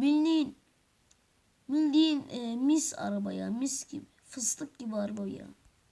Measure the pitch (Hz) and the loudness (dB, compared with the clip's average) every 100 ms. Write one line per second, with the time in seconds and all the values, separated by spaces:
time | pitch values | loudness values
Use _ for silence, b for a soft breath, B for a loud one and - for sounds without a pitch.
0 | 269 302 311 320 285 - _ _ _ _ | 4 4 4 4 0 -4 _ _ _ _
1 | _ _ _ _ _ _ - 285 311 294 | _ _ _ _ _ _ -2 2 4 6
2 | 311 294 - 247 233 240 269 311 - - | 6 2 -2 -8 -6 0 2 4 2 -4
3 | - 202 196 185 190 226 269 - - - | -4 -4 -4 -4 -4 -4 -4 -4 -8 -12
4 | - _ _ - 226 - 294 - 240 214 | -14 _ _ -6 -6 -4 -8 -10 -6 -4
5 | 202 208 196 - - - _ _ _ | -4 -6 -8 -8 -14 -20 _ _ _